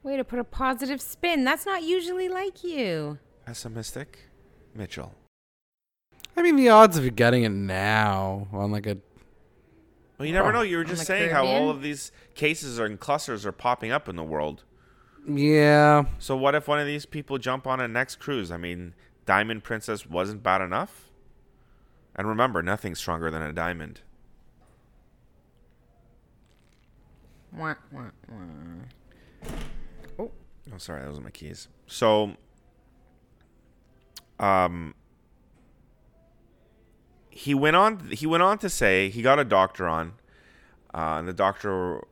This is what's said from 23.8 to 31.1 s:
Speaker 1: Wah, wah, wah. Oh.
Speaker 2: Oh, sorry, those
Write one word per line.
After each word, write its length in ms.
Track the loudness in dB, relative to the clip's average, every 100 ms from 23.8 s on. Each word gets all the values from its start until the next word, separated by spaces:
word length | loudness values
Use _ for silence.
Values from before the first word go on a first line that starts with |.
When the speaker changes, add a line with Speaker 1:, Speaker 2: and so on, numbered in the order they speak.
| -10 -16 -20 -20 _ -20 _ _ _ _ _ _ _ _ _ _ _ _ _ _ _ _ _ _ _ _ _ _ _ _ _ _ _ _ -20 _ _
Speaker 1:
Wah, 240 | -12 -10 -10 -12
wah, 100 | -18 -18 -20 -20
wah. 1200 | -18 -18 -18 -18 -18 -20 -20 _ -20 -20 -18 -14 -12 -10 -10 -12 -16 -18 -12
Oh. 120 | -12 -14 -20 -20 -20
Speaker 2:
Oh, 40 | -18
sorry, 260 | -14 -12
those 160 | -12